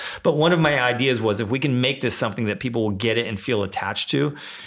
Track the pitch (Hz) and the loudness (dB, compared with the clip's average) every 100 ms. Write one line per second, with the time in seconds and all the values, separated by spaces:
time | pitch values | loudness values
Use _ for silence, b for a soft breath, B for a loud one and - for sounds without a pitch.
0 | B B 170 151 165 180 156 143 123 120 | B B 0 4 4 4 4 4 2 2
1 | 131 120 110 98 104 131 147 123 127 139 | 2 2 2 0 0 0 0 2 2 0
2 | 123 - 117 98 110 98 123 117 110 98 | -2 0 -2 -2 -2 -2 -2 0 0 0
3 | 113 113 117 101 - 110 98 - 95 101 | 0 0 -2 -4 -2 0 0 -4 -4 -4
4 | - 139 143 - B B | -2 0 0 -4 B B